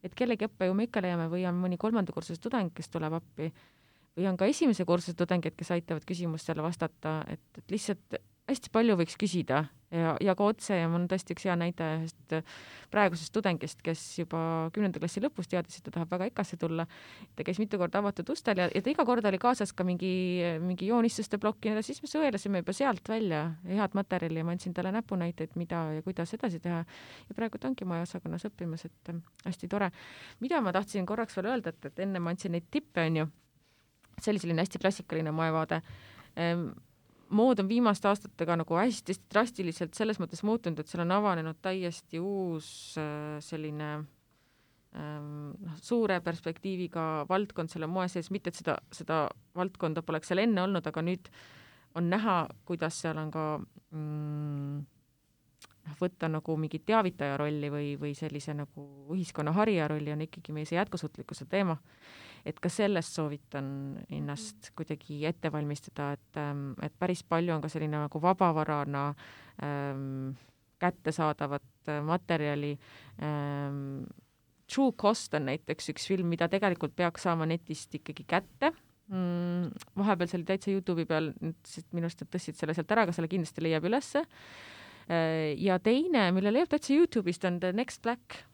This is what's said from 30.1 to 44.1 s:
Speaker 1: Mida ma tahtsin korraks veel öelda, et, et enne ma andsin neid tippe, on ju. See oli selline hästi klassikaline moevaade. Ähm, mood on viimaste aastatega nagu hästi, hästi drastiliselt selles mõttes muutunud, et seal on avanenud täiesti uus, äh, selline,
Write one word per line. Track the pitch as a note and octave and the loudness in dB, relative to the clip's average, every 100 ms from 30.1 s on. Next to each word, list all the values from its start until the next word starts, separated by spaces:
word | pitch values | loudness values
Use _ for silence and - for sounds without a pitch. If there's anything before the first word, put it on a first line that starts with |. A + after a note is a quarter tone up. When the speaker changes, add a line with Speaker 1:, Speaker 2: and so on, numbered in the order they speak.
| - - - B3+ | -18 -20 -8 0
Speaker 1:
Mida | E4+ | 2
ma | G#3 F#3 | 2 0
tahtsin | G3+ G#3 F3+ | 0 -4 -2
korraks | A3 A#3 - | -2 -2 -2
veel | F#3+ B3+ | -2 -2
öelda, | F3 | -2
et, | - C#3+ | -8 -12
et | - G3 | -4 -2
enne | F#3 | 0
ma | E3+ F3+ | 0 -2
andsin | F#3+ | -2
neid | E3+ E3+ | -2 0
tippe, | D4 - - D#3+ | -4 -2 0 2
on | D#3+ | 2
ju. | D#3 - _ _ _ _ _ _ _ - | 0 -4 _ _ _ _ _ _ _ -6
See | - G#3 | 0 0
oli | E3+ | 2
selline | E3 | 2
hästi | F#3 - F#3 | 2 2 0
klassikaline | G3 - D#3+ D#3+ | 0 -4 -2 0
moevaade. | D#3 E3 D#3+ D#3+ E3 - - - - - - | 2 2 2 2 -2 -4 -18 -18 -20 -14 -2
Ähm, | E3+ E3+ D#3+ - - _ _ _ - G#3 | 0 0 -2 -8 -20 _ _ _ 0 6
mood | B3 A3+ | 6 6
on | G3 | 4
viimaste | A#3 A#3 G3+ G3+ | 4 6 6 4
aastatega | G3+ - - D#3+ E3+ | 2 -2 -4 0 2
nagu | D#3+ E3 | 4 4
hästi, | A#3 A3+ - F#3+ | 4 0 -4 -6
hästi | - | 2
drastiliselt | G#3 A#3+ A#3+ F3 E3 E3 - | 2 2 0 -4 -2 -6 -2
selles | A3 G#3 | -2 0
mõttes | E3+ E3+ G#3 | -4 -2 0
muutunud, | A3+ F3+ D#3 | 0 0 -4
et | D3+ | -6
seal | E3+ | -2
on | E3+ F#3+ | 2 4
avanenud | G#3 F3 D#3+ D#3+ F#3+ | 4 2 -2 -4 -4
täiesti | F#3+ F3 E3+ - D#3+ | -2 -2 -6 -8 -6
uus, | F#3 G3 F#3 D#3+ D3+ - - - | -4 -2 -2 -4 -6 -16 -10 -6
äh, | D3+ D3+ D3+ D3+ | -4 -4 -6 -8
selline, | D3 D#3+ D#3 D3+ D3+ D3+ D3+ | -8 -8 -6 -6 -4 -6 -8